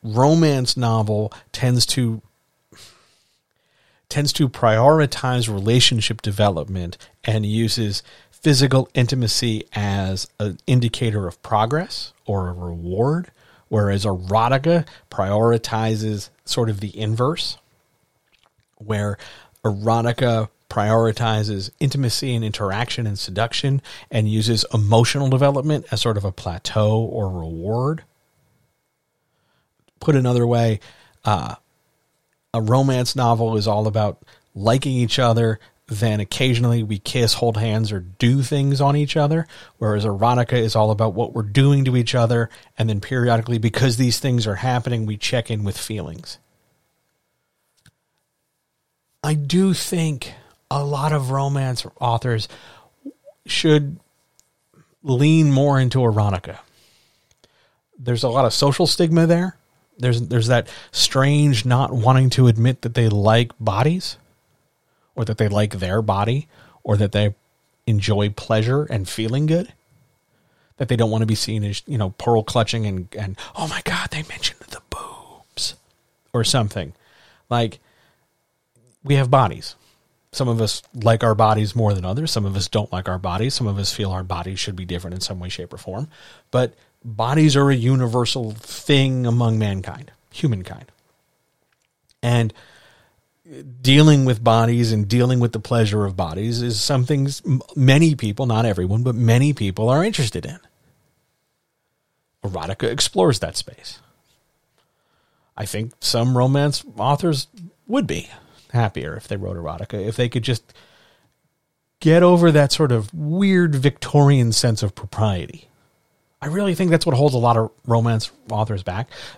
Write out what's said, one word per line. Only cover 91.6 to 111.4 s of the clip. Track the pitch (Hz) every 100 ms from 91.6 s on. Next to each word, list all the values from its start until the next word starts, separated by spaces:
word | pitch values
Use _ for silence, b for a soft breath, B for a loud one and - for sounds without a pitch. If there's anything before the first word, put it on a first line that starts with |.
| _ _ _ _ _ _
And | 120 120 110 b b b b b b b _ _ 170 139 143 123
dealing | 127 143 156 143 127
with | 110
bodies | 117 113 117 120 113
and | 107 101
dealing | 123 123 127
with | 117
the | 110
pleasure | - 120 107 104 101
of | 92
bodies | 85 85 113 117
is | 120 107
something | - 135 123 143 139
s-, | - 190
m-, | 127 - 147
many | 131 139 165 143
people, | 104 101 117
not | 110 117
everyone, | 87 92 110
but | 127 120
many | 113 120 147
people | 135 98 92 113
are | 139
interested | 208 190 117 87 -
in. | 175 _ _ _ _ _ _ _ _ _ _ _ _ _ _ _ _ _ _
Erotica | 101 90 82 - 117
explores | - - - 175 110
that | 80 -
space. | - - - - _ _ _ _ _ _ _ _ _ _ _ _ _ _ _ -
I | 101
think | 107 117 -
some | - 117 120 127
romance | 131 139 147 - - 107
authors | 120 143 175 139 - - 170 _ -
would | 262 180
be | 82 - B B B B
happier | 120 107 - 71 -
if | -
they | 101
wrote | 92 90
erotica, | 78 82 101 104 104
if | 113
they | 120
could | 127
just | 113 113 - b b b b b b _